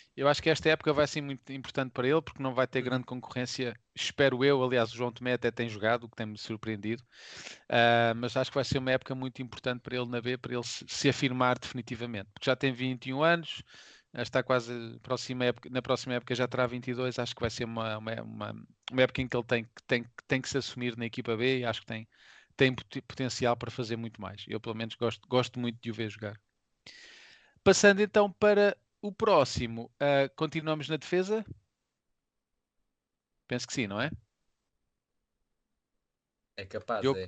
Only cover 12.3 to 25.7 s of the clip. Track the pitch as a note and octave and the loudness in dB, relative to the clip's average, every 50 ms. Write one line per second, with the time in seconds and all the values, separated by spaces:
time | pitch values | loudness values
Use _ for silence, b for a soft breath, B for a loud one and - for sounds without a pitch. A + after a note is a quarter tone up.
12.3 | _ - - C#3 B2+ - C#3+ C3+ B2 A#2+ C3 B2+ C3 A#2+ - C3 C3 C#3 D#3 E3 | _ -2 0 2 2 2 2 0 0 0 -2 -4 -4 -4 -6 -6 -2 2 4 4
13.3 | E3+ E3+ D#3 - - - B B B B B B B B B _ - A#2+ B2 - | 4 2 0 -6 -12 -14 B B B B B B B B B _ -8 -6 -4 0
14.3 | - C3 B2 - C3 B2 A2+ A#2 B2 A#2 A#2 A2+ A#2+ A#2 - - B2+ A#2 - - | 0 0 2 4 2 2 2 -2 -6 -8 -8 -10 -12 -12 -6 -4 -4 -4 -4 -4
15.3 | B2+ B2+ B2+ B2 A#2+ - - - B2+ B2+ A#2+ - B2+ - - C3 B2 B2 - - | -2 0 2 0 0 0 -6 -8 -6 -4 0 0 0 0 -2 -4 -4 -4 -4 -2
16.3 | B2 A#2+ B2+ B2 - B2 B2+ A#2+ B2 B2 A#2+ B2+ B2 B2 B2+ B2+ A#2+ - A#2+ A#2 | -2 0 0 0 0 0 0 0 -2 -4 -6 -6 -4 -2 -2 -2 -2 -4 -4 -6
17.3 | - - A#2+ A2 - - A#2+ A2+ A2+ A2+ A2+ A2 G#2+ G#2+ A2 A2 A2+ A#2 A2+ A2 | -4 -4 -4 -4 -2 -4 -6 -4 -4 -4 -4 -4 -4 -6 -6 -6 -8 -8 -8 -10
18.3 | A2 G#2+ G#2 G#2+ G#2+ A2 G#2+ - _ _ _ - B2 B2+ C3 B2+ - - C3 A#2+ | -10 -8 -8 -8 -10 -12 -16 -20 _ _ _ 0 4 4 4 6 4 0 -4 -2
19.3 | - A#2+ A#2+ - B2 A#2 A2+ - _ - - - B2+ A#2+ A#2+ A#2+ _ - - - | -2 -4 0 0 0 0 0 -4 _ -20 -4 -2 -2 -2 -2 -6 _ -20 -4 -2
20.3 | C#3 C3 B2+ - - C3+ - - - B2+ B2 B2 A2+ A#2 A#2 A2+ - B2+ A2 A#2 | -2 -2 -2 -2 -4 -4 -4 -4 -6 -6 -4 -4 -4 -4 -6 -6 -6 -6 -4 -2
21.3 | A2+ G#2+ B2 C3 C3 B2+ B2 A#2 A2 - - - A2+ A2 A2+ b b b b b | -2 0 2 2 2 0 0 -2 -4 -4 -8 -10 -10 -10 -10 b b b b b
22.3 | b b b b b - C#3 C3 B2+ - - - - C3+ - - - - C3 A#2+ | b b b b b 4 4 6 4 2 -6 -10 -10 -10 -10 -8 -6 -4 -4 -4
23.3 | - - B2+ A#2+ A#2 A#2 A#2+ A2+ - - A#2+ G#2+ A#2 A2+ A#2 A2+ A2 - G2+ F#2+ | -2 2 2 2 2 2 -2 -6 -6 -6 -4 -4 -4 -6 -6 -8 -10 -10 -12 -12
24.3 | G2+ G#2 - - G#2+ G#2+ - A#2 A2 A2 A2+ A2 - - B2 A2+ - - - - | -12 -12 -10 -8 -8 -6 -6 -6 -6 -6 -6 -8 -4 -2 -2 -2 -2 -4 -4 2
25.3 | B2+ B2+ A#2+ B2 - C3 A#2+ A#2+ | 2 2 2 2 -2 -4 -4 -4